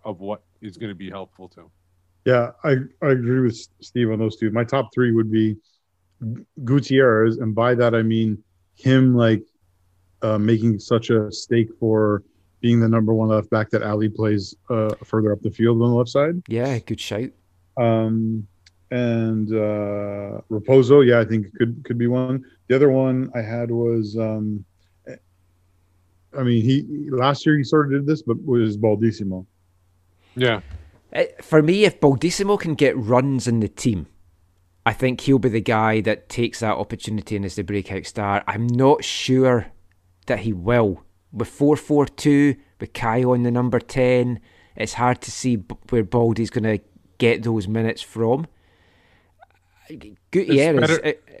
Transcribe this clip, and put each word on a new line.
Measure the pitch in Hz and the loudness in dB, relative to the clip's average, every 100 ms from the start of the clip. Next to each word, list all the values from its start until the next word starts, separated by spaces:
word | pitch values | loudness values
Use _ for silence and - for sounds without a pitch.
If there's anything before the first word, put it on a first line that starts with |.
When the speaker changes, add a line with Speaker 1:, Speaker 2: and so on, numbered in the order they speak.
Speaker 1:
of | 110 90 | -14 -10
what | 98 104 _ _ | -10 -12 _ _
is | 107 87 | -18 -12
gonna | 107 90 | -12 -12
be | 95 | -14
helpful | 95 92 - 92 | -14 -16 -20 -20
to | - | -20
him. | 78 _ _ _ _ _ 123 | -20 _ _ _ _ _ 0
Speaker 2:
Yeah, | 123 120 - | 2 0 -4
I, | 160 131 135 - | -2 -2 -4 -4
I | 147 | 0
agree | 127 120 131 | 0 0 0
with | 123 | 0
S-, | 113 - _ | -2 -12 _
Steve | - 123 113 | -8 -2 -2
on | 110 | 0
those | 110 - | -2 -2
two. | 110 | -2
My | 113 | -2
top | 117 135 120 | -2 -2 -2
three | 127 123 | 0 2
would | 113 110 | 2 2
be | 110 110 107 _ _ _ _ _ - | 0 0 -2 _ _ _ _ _ -12
G-, | 113 120 - - | -10 -10 -14 -10
Gutierrez, | 120 139 - 131 131 110 113 113 | 0 0 2 4 4 4 2 0
and | 113 | -2
by | 107 120 120 | 0 0 2
that | 120 | 2
I | 113 | 2
mean | 113 113 110 104 _ _ _ _ | 0 0 -2 -4 _ _ _ _
him, | 131 131 131 123 | 2 4 4 4
like, | 113 107 - _ _ _ _ _ _ _ | 4 2 -4 _ _ _ _ _ _ _
uh, | 110 107 | -4 0
making | 110 113 117 101 | 2 2 0 -2
such | - 117 - | -2 -2 2
a | 113 104 | 0 0
stake | - - 117 110 - | -8 -2 0 0 -2
for | 113 110 107 101 - _ _ _ | -2 2 2 0 -6 _ _ _
being | 120 117 | 0 2
the | 113 | 2
number | 113 110 | 2 2
one | 113 110 | 0 2
left | 107 104 | 0 0
back | 110 107 | -2 0
that | 110 | -2
Ali | 107 107 107 | -2 -2 -2
plays, | 107 107 104 90 - - | -2 -2 -2 -4 -12 -6
uh, | 117 107 - | -4 -2 -6
further | - 110 107 | -4 -2 0
up | 101 | -2
the | 107 | -4
field | - 113 117 | 0 2 2
on | 120 | 2
the | 120 | 2
left | 120 | 0
side. | 139 151 175 - | 0 0 -2 -6
Speaker 3:
Yeah, | 113 135 120 | -4 -2 -4
good | - 110 | -6 -10
shout. | - 107 131 - _ _ _ - | -8 -8 -8 -12 _ _ _ -2
Speaker 2:
Um, | 117 113 113 113 113 110 104 _ _ _ - | 0 2 0 -2 -2 -6 -10 _ _ _ -8
and, | 123 120 117 113 110 107 | -4 -2 -2 -2 -2 -2
uh, | 110 107 107 101 104 101 101 101 107 - | -2 -2 -4 -4 -6 -8 -8 -10 -12 -8
Raposo, | 107 127 131 120 143 123 | -4 4 6 8 8 8
yeah, | 117 | 4
I | 113 | 2
think | 113 95 - | -2 -4 -2
could, | 120 117 | -2 -4
could | - 120 | -6 -2
be | 117 | -2
one. | 127 127 131 - _ - | -2 -2 -6 -10 _ 0
The | 131 | 4
other | 143 | 4
one | 131 131 127 131 120 | 4 2 -2 -4 -6
I | |
had | 107 117 120 | -6 -6 -4
was, | 117 117 113 104 110 | -2 0 -2 -2 -4
um, | 110 110 107 104 - _ _ _ - - _ _ _ _ _ _ _ _ _ _ _ 139 | -4 -4 -6 -8 -12 _ _ _ -20 -20 _ _ _ _ _ _ _ _ _ _ _ -2
I | |
mean, | 123 117 | 2 2
he, | 117 135 - 147 147 | 2 0 -2 -8 -6
last | 127 135 135 165 | 0 0 2 2
year | 151 | 2
he | |
sort | 123 156 143 | 2 2 2
of | |
did | 139 143 | 0 0
this, | 156 | -2
but | 117 113 151 | -2 -4 0
was | 120 110 104 | 0 0 0
Baldissimo. | 110 107 113 104 98 92 95 _ _ _ _ _ _ _ _ 123 | 0 2 0 0 -6 -8 -12 _ _ _ _ _ _ _ _ -2
Speaker 1:
Yeah. | 123 107 - - - _ _ | 0 0 -6 -18 -20 _ _
Speaker 3:
Uh, | 156 170 - | -4 -4 -6
for | - 156 | 2 4
me, | 151 196 | 4 4
if | 196 - | 2 4
Baldissimo | 143 131 170 - 196 202 | 2 2 0 -2 0 0
can | 165 139 | -2 0
get | 135 131 | 2 2
runs | 110 123 139 131 120 | 2 2 2 -2 0
in | 117 | 0
the | 101 | -2
team, | - 123 92 - _ _ _ _ _ _ _ 117 | -2 -2 -2 -6 _ _ _ _ _ _ _ -6
I | |
think | 101 127 123 | -2 -2 -2
he'll | - 135 | 2 2
be | 127 | 2
the | 110 | -2
guy | 110 110 110 110 | 0 0 2 0
that | 101 107 - | 0 -4 -6
takes | - 120 - | -4 -4 -2
that | 110 - | -4 -4
opportunity | 104 104 - 107 - 104 | -6 -10 -8 -8 -6 -6
and | |
is | 98 107 | -6 -8
the | |
breakout | 92 101 - 95 - | -6 -6 -6 -10 -10
star. | - 101 98 - | -6 -2 -2 -2
I'm | 104 120 | -4 -2
not | 120 135 151 | 2 4 4
sure | - - - 131 131 120 - - _ _ _ _ - | 0 -6 0 2 4 2 -2 -14 _ _ _ _ -8
that | 110 | -6
he | 110 | -4
will. | 92 92 120 104 85 - _ _ | -4 0 2 2 -2 -12 _ _
With | 107 113 | -10 -8
four | - 143 147 | 0 2 2
four | - 147 143 | 2 0 0
two, | - 151 143 143 127 _ - | 0 2 2 2 -2 _ -16
with | - | -14
Caio | - 117 117 127 | -6 -2 0 2
in | 123 | 2
the | 120 | 0
number | 120 123 120 | 0 0 -2
ten, | - 135 127 123 123 113 - _ _ - | -4 -2 2 2 0 -4 -12 _ _ -10
it's | 107 | -8
hard | 113 123 123 | -2 -2 -2
to | - | -6
see | - 127 113 | -6 -2 -2
b-, | - - - | -4 -16 -4
where | 120 | -2
Baldy's | 98 120 117 110 107 | 0 0 0 0 -4
gonna | 123 110 104 - _ _ - | -2 -2 -2 -6 _ _ -2
get | 117 113 | 0 0
those | 113 113 95 | -2 -4 -2
minutes | 113 113 - | -2 -2 -4
from. | - 110 113 139 160 _ _ _ _ _ _ _ _ _ - _ _ _ - 156 107 98 _ | -10 -4 0 -2 -4 _ _ _ _ _ _ _ _ _ -20 _ _ _ -20 -20 -20 -20 _
Gutierrez, | 180 190 135 156 147 | -2 2 4 4 4
Speaker 1:
It's | |
better | 156 160 151 | 2 0 -2
Speaker 3:
i-, | - _ - | -6 _ -14